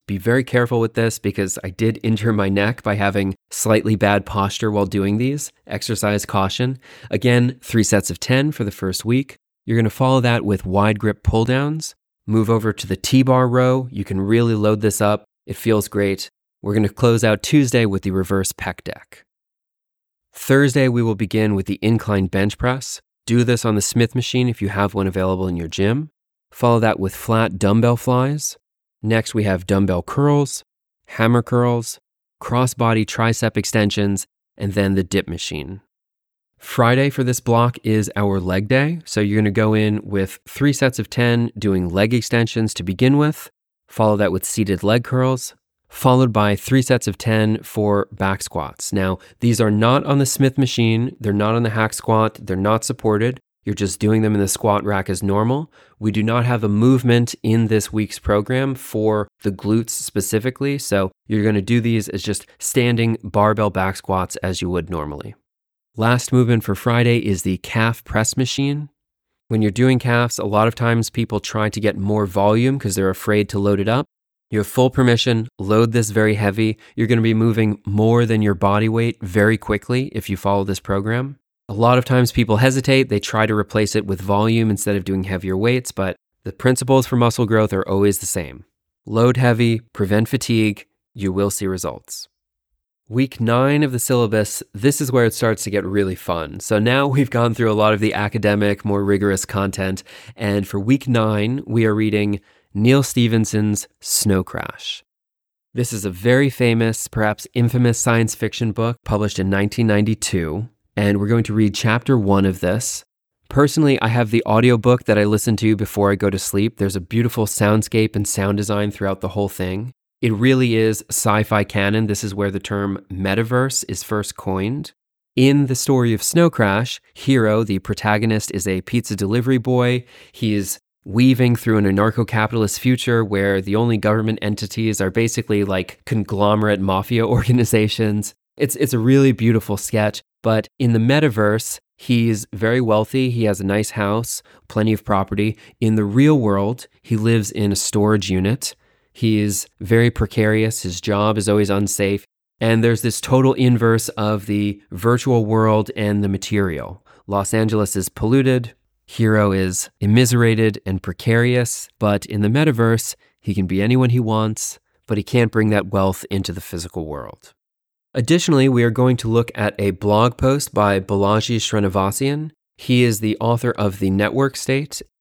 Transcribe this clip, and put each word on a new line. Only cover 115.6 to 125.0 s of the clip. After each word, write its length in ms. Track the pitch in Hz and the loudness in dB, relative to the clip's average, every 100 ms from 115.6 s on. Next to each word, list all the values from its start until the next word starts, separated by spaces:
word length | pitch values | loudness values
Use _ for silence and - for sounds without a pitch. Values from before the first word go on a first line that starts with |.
| 110 104 | 2 0
before 340 | 104 104 101 | -2 0 2
I 60 | 101 | 2
go 140 | 101 | 0
to 60 | 95 | -2
sleep. 420 | - 101 110 - | -2 0 0 -2
There's 180 | 98 95 | -4 -4
a 40 | |
beautiful 460 | 87 113 117 - 107 | -4 -2 0 0 -2
soundscape 720 | - 104 110 - 113 110 101 | 0 2 2 2 0 0 -2
and 100 | 101 | -4
sound 300 | - 98 101 | -2 -2 -2
design 340 | 104 104 104 | -2 -2 -4
throughout 300 | - 98 95 | -4 -4 -4
the 80 | 98 | -6
whole 200 | 101 101 | -4 -4
thing. 440 | - 92 95 123 - _ - | -4 -6 -6 -8 -14 _ -6
It 120 | 120 | -4
really 420 | 104 127 131 123 | 0 2 4 2
is 300 | 113 110 107 - | 2 0 -2 -6
sci-fi 520 | - 113 104 107 107 | -4 0 0 2 0
canon. 460 | 98 104 101 110 107 | -2 -2 0 0 0
This 160 | 101 | -2
is 100 | 104 | -6
where 160 | 98 101 | -4 -4
the 80 | 95 | -4
term 480 | - 101 101 98 - | -6 -4 -4 -6 -8
metaverse 760 | 92 95 101 113 123 131 - - | -6 -2 0 0 0 0 -4 -6
is 140 | - | -10
first 340 | - 107 98 - | -6 -4 -6 -8
coined. 580 | 98 95 101 143 156 _ | -6 -4 -2 -4 -10 _